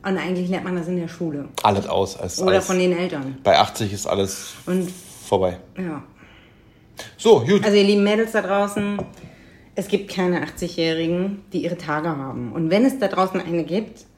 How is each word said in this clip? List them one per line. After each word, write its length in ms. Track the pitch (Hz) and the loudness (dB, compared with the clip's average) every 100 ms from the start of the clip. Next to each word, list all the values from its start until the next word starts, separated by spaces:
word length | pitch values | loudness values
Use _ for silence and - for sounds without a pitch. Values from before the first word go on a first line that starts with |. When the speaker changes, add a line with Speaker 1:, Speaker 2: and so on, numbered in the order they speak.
Speaker 1:
Und 160 | 196 185 | -2 -2
eigentlich 300 | 160 180 180 | -2 -2 -2
lernt 160 | 180 | -2
man 120 | 185 175 | -2 -4
das 120 | 165 | -2
in 100 | 180 | -2
der 100 | 165 | -4
Schule. 400 | - 165 143 135 - | -6 -6 -4 -8 -2
Speaker 2:
Alles 240 | 110 101 - | 0 0 0
aus. 300 | 92 95 - | -2 -2 -4
Als, 220 | 90 - | -8 -2
Speaker 1:
Oder 160 | 185 190 | 2 2
Speaker 2:
als 100 | 185 | 2
Speaker 1:
von 120 | 185 | 2
den 140 | 180 170 | 2 2
Eltern. 420 | 180 160 135 135 | -2 -4 -8 -4
Speaker 2:
bei 160 | 104 80 | 4 4
achtzig 340 | 110 - 107 | 4 0 -4
ist 140 | 98 - | -4 -2
alles 480 | 98 98 - - - - | 0 -2 -4 -14 -14 -4
Speaker 1:
Und 240 | 185 180 | -2 -2
Speaker 2:
vorbei. 680 | - - - - 101 92 87 - - | -8 -18 -20 -2 0 0 -2 -12 -10
Speaker 1:
Ja. 260 | 180 147 - - - - - _ - _ _ - - - | -8 -8 -14 -20 -20 -20 -20 _ -20 _ _ -18 -18 0
Speaker 2:
So, 240 | 220 185 | 6 6
gut. 240 | 120 202 | 8 4
Speaker 1:
Also 120 | 208 202 | 6 6
ihr 80 | |
lieben 200 | 202 202 | 6 6
Mädels 280 | 202 214 220 | 4 2 2
da 100 | 220 | 0
draußen, 560 | 190 202 202 214 202 202 - - - - - - - | 0 0 0 -2 -4 -4 -8 -12 -20 -20 -20 -20 -12
es 140 | - 185 | -8 -2
gibt 220 | 202 - | -2 -2
keine 320 | 185 180 175 | -2 0 0
achtzig-Jährigen, 1000 | - - 170 - 165 160 165 175 190 202 - | -4 -8 -8 -2 0 0 0 0 -2 -4 -6
die 120 | 180 | -4
ihre 120 | 170 170 | -4 -6
Tage 320 | - 151 165 | -4 -2 -2
haben. 420 | 147 135 123 120 | -4 -6 -8 -6
Und 180 | 160 160 | -4 2
wenn 140 | 190 | 4
es 140 | 262 262 | 4 2
da 100 | 190 | -2
draußen 320 | - 190 180 | 0 0 0
eine 240 | 160 170 | -2 -4
gibt 400 | 156 185 220 - - | -2 -4 -4 -14 -20